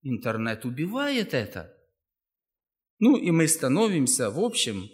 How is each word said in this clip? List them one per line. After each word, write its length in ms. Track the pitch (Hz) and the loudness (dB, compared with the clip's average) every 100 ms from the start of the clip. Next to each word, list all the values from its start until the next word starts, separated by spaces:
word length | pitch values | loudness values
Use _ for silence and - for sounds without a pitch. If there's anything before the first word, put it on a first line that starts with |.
Интернет 600 | 139 113 120 110 113 110 120 | -6 -4 -4 -4 -4 -4 -6
убивает 680 | 123 170 247 285 262 202 | -6 -6 -4 -2 -2 -2
это. 420 | 135 101 92 78 _ _ _ _ _ _ _ _ _ _ _ _ _ | -4 -4 -10 -14 _ _ _ _ _ _ _ _ _ _ _ _ _
Ну 180 | 214 277 | 6 6
и 140 | 175 | 4
мы 160 | 165 156 | 4 4
становимся, 800 | - 131 147 220 180 127 - 113 | 2 0 2 2 2 0 0 -2
в 100 | 127 | 0
общем, 500 | 226 - - 98 92 | -2 0 -4 -4 -10